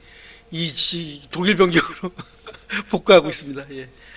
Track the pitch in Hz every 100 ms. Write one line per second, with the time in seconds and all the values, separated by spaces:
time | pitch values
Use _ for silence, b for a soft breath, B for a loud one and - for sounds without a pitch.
0 | B B B B - 165 165 - - 170
1 | 160 143 139 170 180 185 180 165 - -
2 | 180 - - - - - - 208 - 185
3 | - 180 151 - 143 139 139 135 127 B
4 | B